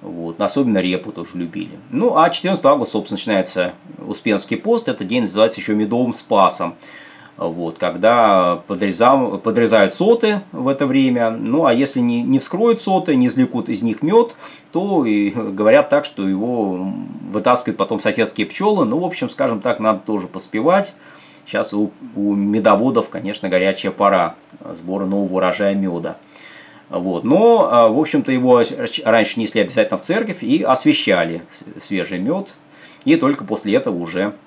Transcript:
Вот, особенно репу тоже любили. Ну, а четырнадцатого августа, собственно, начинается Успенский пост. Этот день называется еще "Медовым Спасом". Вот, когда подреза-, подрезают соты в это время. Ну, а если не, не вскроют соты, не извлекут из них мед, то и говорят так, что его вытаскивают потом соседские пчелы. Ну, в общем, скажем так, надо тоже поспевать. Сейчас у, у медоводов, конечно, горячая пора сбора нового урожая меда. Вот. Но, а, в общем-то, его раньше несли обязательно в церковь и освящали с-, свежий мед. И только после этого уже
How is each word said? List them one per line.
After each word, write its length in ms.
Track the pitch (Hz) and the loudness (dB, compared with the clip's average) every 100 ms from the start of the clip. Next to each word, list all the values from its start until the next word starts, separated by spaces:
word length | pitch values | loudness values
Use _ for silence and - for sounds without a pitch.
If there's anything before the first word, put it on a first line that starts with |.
Вот, 360 | - 87 85 82 | -14 -12 -12 -4
особенно 380 | 104 - 131 101 | -4 0 2 2
репу 320 | 90 92 - | 0 -4 -6
тоже 200 | - - | -14 -12
любили. 440 | 92 85 92 - - - | -8 -8 -8 -12 -14 -8
Ну, 280 | 123 240 156 | -2 0 4
а 100 | 170 | 2
четырнадцатого 460 | - 180 190 135 | 2 -2 2 4
августа, 180 | 147 117 | 2 2
собственно, 240 | 110 95 101 | -4 -4 -8
начинается 560 | - 101 92 - 87 - - - - | -2 -2 0 -2 -4 -4 -20 -18 -12
Успенский 520 | 104 - 101 - 110 | -6 -2 -2 -2 -6
пост. 280 | 208 233 - | 0 -2 -2
Этот 200 | 131 92 | -6 -2
день 140 | 120 | -2
называется 380 | 107 95 110 - | -2 2 2 0
еще 140 | - | -4
"Медовым 380 | 107 107 117 123 | -2 0 0 -2
Спасом". 640 | 113 - 107 92 - 85 80 - - - - - - | -4 -2 4 4 2 -8 -8 -20 -20 -20 -20 -20 -10
Вот, 400 | 85 85 82 82 | -8 -6 -8 -4
когда 840 | 90 87 107 120 110 98 90 87 - | -4 0 2 4 6 4 4 0 -4
подреза-, 720 | 98 101 87 117 139 123 98 | -4 -4 2 4 4 2 -4
подрезают 560 | 113 107 117 107 98 | -2 2 4 4 4
соты 460 | - 190 233 220 208 196 | 2 2 4 2 -2 -6
в 160 | - 127 | -6 -4
это 180 | 135 143 | -2 0
время. 440 | 135 131 123 113 | 2 2 2 0
Ну, 340 | 113 113 135 | -2 -2 0
а 80 | 156 | 2
если 280 | 120 139 131 | 2 0 0
не, 220 | 120 120 | 0 0
не 160 | 123 135 | 0 0
вскроют 440 | - 180 233 233 | 0 0 0 0
соты, 320 | - 190 180 | 0 -2 2
не 140 | 135 127 | 2 2
извлекут 420 | 127 127 120 110 | 2 0 0 -6
из 120 | 113 | -4
них 200 | 117 107 | -4 -2
мед, 320 | 151 220 233 - - - _ | 2 4 2 -2 -20 -20 _
то 340 | 165 202 185 123 | -4 -2 0 2
и 240 | 104 101 | 2 0
говорят 580 | 120 107 98 107 131 143 | -2 -6 0 4 6 4
так, 160 | 147 | 0
что 240 | - - 98 | -2 -6 -4
его 640 | 95 113 123 101 90 95 95 92 - - | -2 -2 -2 -2 -4 -6 -8 -10 -14 -8
вытаскивают 460 | 98 - 123 - - | -2 2 2 0 -4
потом 200 | - 104 | -4 -2
соседские 480 | 117 104 110 - 101 | -2 -2 -2 -2 -6
пчелы. 380 | - 202 208 | -2 0 2
Ну, 140 | 127 131 | 0 0
в 60 | 185 | -4
общем, 240 | - 123 | -6 -8
скажем 320 | - 135 113 | -4 -2 -2
так, 180 | 123 117 | -2 -2
надо 200 | 110 101 | 0 -2
тоже 260 | - 104 90 | -2 -6 -6
поспевать. 680 | 95 - 107 127 190 196 - - - - - - | -12 -8 -2 2 2 0 -10 -20 -20 -20 -20 -8
Сейчас 280 | 104 113 | -6 -4
у, 160 | 104 104 - 127 | -2 -4 -6 -16
у 200 | - 101 | -4 -2
медоводов, 720 | 101 101 107 104 101 120 113 - | 0 0 2 2 4 2 0 -2
конечно, 400 | - - 92 98 | -6 -8 -8 -2
горячая 420 | 92 95 95 101 | 0 0 -2 -6
пора 460 | 92 101 95 82 - _ - - | 0 2 2 0 -4 _ -20 -16
сбора 320 | 82 85 95 | -14 -8 -6
нового 320 | 95 98 95 92 | -2 -2 -2 0
урожая 380 | 92 90 101 | 0 0 0
меда. 420 | 101 95 85 82 - _ - - - - - _ | 0 -2 -4 -8 -12 _ -20 -20 -20 -20 -20 _
Вот. 340 | - 90 - | -6 -4 -4
Но, 440 | - 160 226 233 185 | 2 4 6 4 4
а, 200 | 120 117 | 6 6
в 100 | 113 | 4
общем-то, 320 | 156 147 131 | 0 0 0
его 320 | 131 127 123 117 - 117 - | 0 4 4 4 -2 -8 -4
раньше 360 | - 113 104 - | 2 2 2 -2
несли 220 | 110 113 | -4 0
обязательно 360 | 98 - 107 95 | -2 0 0 -2
в 40 | |
церковь 420 | - 190 226 175 | -2 -2 -2 -6
и 180 | - 143 | -2 0
освящали 800 | - 127 - - - 92 82 82 - | 2 2 2 2 2 0 0 -4 -12
с-, 360 | - - 90 - | -20 -20 -18 -8
свежий 320 | 98 87 92 | -6 -4 -4
мед. 300 | 101 175 196 - _ - - - | -2 -4 -6 -16 _ -20 -20 -10
И 120 | - 165 | 2 2
только 280 | 131 143 | 4 -2
после 300 | 98 110 104 | -4 -6 0
этого 220 | 113 127 90 | 0 0 -6
уже 380 | 85 87 101 104 | -6 -4 -4 -6